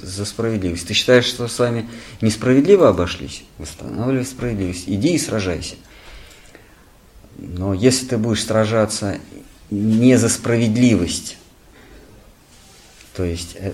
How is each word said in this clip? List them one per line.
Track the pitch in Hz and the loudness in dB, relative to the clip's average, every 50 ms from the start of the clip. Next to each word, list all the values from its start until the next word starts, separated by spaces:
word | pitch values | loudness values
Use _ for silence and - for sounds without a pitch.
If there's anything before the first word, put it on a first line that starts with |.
| - | -12
за | 98 92 98 101 | -12 -10 -8 -8
справедливость. | - - - 113 113 113 104 92 87 85 85 85 - | -8 -6 -4 -4 -2 -2 -2 -2 -2 -4 -4 -6 -4
Ты | 107 | -4
считаешь, | - - - 123 123 120 | -2 2 6 6 6 4
что | - - - 120 | 2 -4 -6 -8
с | 117 - - | -8 -2 0
вами | 123 120 117 117 110 117 - - - - - - | 0 0 0 -4 -6 -8 -12 -16 -18 -18 -10 -2
несправедливо | 110 110 107 - - 127 127 139 143 170 202 190 165 117 | 0 0 0 0 2 4 4 4 6 6 6 8 8 6
обошлись? | 95 85 87 87 - - 69 67 - - - - - - | 6 4 0 -2 -4 -8 -10 -12 -14 -16 -18 -20 -18 -16
Восстанавливай | 78 78 - - - - - - 113 127 135 127 120 | -16 -16 -14 -14 -14 -10 -8 -4 -2 -2 0 -2 -2
справедливость. | - - - 120 120 117 101 95 90 87 87 - | -4 -8 -8 -6 -6 -4 -4 -4 -4 -4 -6 -6
Иди | - 95 98 110 160 180 | -4 -4 0 0 0 0
и | 147 | 0
сражайся. | - - 113 110 98 92 85 78 82 - - - - - - - - - - - - - - - - - - - - - - - - _ _ - _ - _ - - - - - | -2 -2 -4 -2 -2 -2 -4 -6 -8 -10 -14 -16 -20 -20 -20 -20 -20 -20 -20 -20 -20 -20 -20 -20 -20 -20 -20 -20 -20 -20 -20 -20 -20 _ _ -20 _ -20 _ -20 -20 -20 -20 -18
Но | - - 82 92 95 101 98 | -16 -12 -8 -6 -4 -2 -2
если | 90 107 131 127 131 - | 2 2 2 2 2 -2
ты | - 123 113 | -4 -2 -2
будешь | 107 113 107 104 - | 0 0 0 -2 -2
сражаться | - 107 110 110 107 113 113 107 104 - - 107 101 92 - - - - - - - - - - - | 0 2 2 2 2 2 2 2 0 0 -4 -4 -6 -6 -6 -10 -16 -20 -20 -20 -20 -20 -20 -12 -8
не | 104 101 104 110 110 113 120 127 131 | -4 -2 0 2 2 6 6 6 6
за | 117 113 113 | 6 4 2
справедливость, | 107 - - 110 117 120 120 113 107 120 123 123 110 90 87 82 - - - - - - - - _ _ _ _ - - - - - - - - - - - - - _ _ _ - - - - - - - - - - - - - | 0 -2 -2 -2 0 2 2 2 2 4 4 4 4 4 2 -2 -4 -8 -10 -12 -14 -16 -20 -20 _ _ _ _ -20 -20 -20 -20 -20 -20 -20 -20 -20 -20 -20 -20 -20 _ _ _ -20 -20 -20 -20 -20 -20 -20 -20 -20 -20 -20 -18 -8
то | - 92 | -6 -4
есть, | 87 85 85 85 - - - | -4 -4 -6 -8 -12 -14 -10
э, | 95 98 | -8 -8